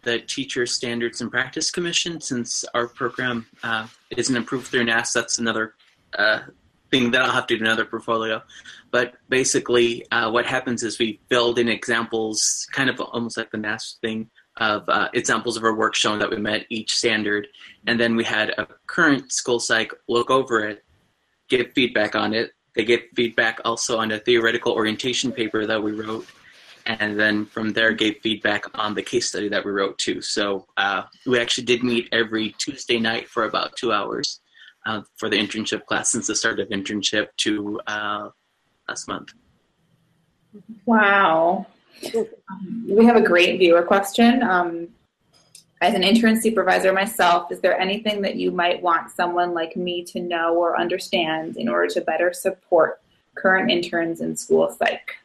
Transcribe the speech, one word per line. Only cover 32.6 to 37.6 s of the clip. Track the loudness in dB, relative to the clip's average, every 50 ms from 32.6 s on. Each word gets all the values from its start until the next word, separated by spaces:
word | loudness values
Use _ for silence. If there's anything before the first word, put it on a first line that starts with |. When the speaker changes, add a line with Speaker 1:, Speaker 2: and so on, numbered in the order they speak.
| -8 -8 -8 -10 -4 -2 -2 0
Speaker 1:
night | 0 0 -2 -4 -6 -6
for | -4 -4 -2
about | -2 -2 -2 -4 -4 -6
two | -4 -2 0
hours, | 0 0 -2 -2 -4 -4 -6 -6 -8 -8 _ _ _ -20 -20 -20 _ _ _
uh, | -6 -6 -6 -8 _ _ -8
for | -4 0
the | 0 0
internship | 0 0 -2 -6 -4 -4 -4 -6 -4
class | -4 -4 -2 0 0
since | -2 -2 -2 -2
the | -4
start | 0 0 -2 -2 -2
of | -4 -4
internship | -4 -6 -4 -4 -6 -2 -2 -2 0 -2 -2 -2 _ -4
to, | -2 -2 0 -2